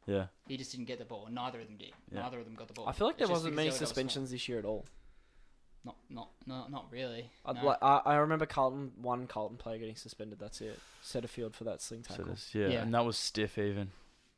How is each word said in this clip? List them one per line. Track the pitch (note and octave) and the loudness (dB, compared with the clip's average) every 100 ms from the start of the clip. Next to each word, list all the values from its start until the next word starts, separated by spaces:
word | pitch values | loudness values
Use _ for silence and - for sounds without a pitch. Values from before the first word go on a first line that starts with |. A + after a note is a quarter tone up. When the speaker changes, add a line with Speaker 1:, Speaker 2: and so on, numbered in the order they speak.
| - | 0
Speaker 1:
Yeah. | G2 F#2 - - | 0 0 -8 -8
Speaker 2:
He | C3+ | -6
just | C3 | -6
didn't | B2+ A#2+ | -8 -8
get | B2 | -8
the | A2 | -8
ball. | G#2+ A2 | -12 -8
Neither | B2 B2+ A#2 | -6 -4 -6
of | G#2+ | -12
them | G#2 | -14
did. | - - - | -18 -18 -10
Speaker 1:
Yeah. | G2+ | -6
Speaker 2:
Neither | B2 A#2+ | -6 -6
of | A#2 | -10
them | A2+ | -12
got | - | -12
the | |
ball. | A#2 - | -6 -4
Speaker 3:
I | |
feel | - A#3 | 4 2
like | |
Speaker 2:
It's | - | 4
Speaker 3:
there | G#3+ | 4
Speaker 2:
just | |
Speaker 3:
wasn't | E3+ D#3+ | 4 2
Speaker 2:
because | D3+ | 2
Speaker 3:
many | D#3 | 2
Speaker 2:
the | - | 2
other | |
guy | |
was | D3 | 0
Speaker 3:
suspensions | C3 C3 C#3 C3 | 0 0 0 -2
Speaker 2:
small. | B2 | -4
Speaker 3:
this | - | -2
year | A#2 | -2
at | G2+ | 0
all. | G#2 - - - - - - - - - - A#2+ - - | -2 -4 -14 -20 -20 -20 -20 -20 -20 -20 -16 -16 -16 -14
Speaker 2:
Not, | A#2+ A#2 - C3 | -12 -12 -14 -10
not, | C3 B2 | -8 -8
not | C#3 - | -10 -8
really. | B2 B2+ A#2 A#2 - - | -6 -6 -6 -10 -8 -4
Speaker 3:
I'd | B2 | 2
Speaker 2:
No. | C#3 | 4
Speaker 3:
like, | - | 6
I, | C3+ C#3+ C#3+ | 8 8 8
I | D3 | 6
remember | D3+ D#3+ D#3 | 6 4 2
Carlton, | - C3 C#3 C3+ A2+ | 4 2 2 -6 -6
one | B2 B2 B2+ | -2 -2 -2
Carlton | A2 G#2+ B2 | -4 -4 -6
player | A#2 A2+ | -8 -6
getting | A2 G#2+ | -8 -10
suspended. | A#2 - G#2+ G2+ | -14 -12 -12 -10
That's | G#2 - | -12 -10
it. | A2 A2+ - - | -10 -10 -16 -16
Setterfield | - B2+ A#2 B2 A2+ | -6 -4 -4 -6 -6
for | - A2+ | -4 -6
that | F#2 | -4
sling | - A2+ | -6 -8
Speaker 1:
So | A2+ F#2+ | -8 -6
Speaker 3:
tackle. | F2+ | -4
Speaker 1:
this, | F#2+ - G#2+ | -6 -2 2
yeah, | G2 | 4
Speaker 2:
Yeah. | A#2 | 4
Speaker 1:
and | A2 A#2 | 4 4
that | A#2+ | 4
was | - | 2
stiff | - G#2+ G#2+ - | 0 0 0 2
even. | G2+ G2+ F#2+ - - _ _ | 2 0 -4 -8 -20 _ _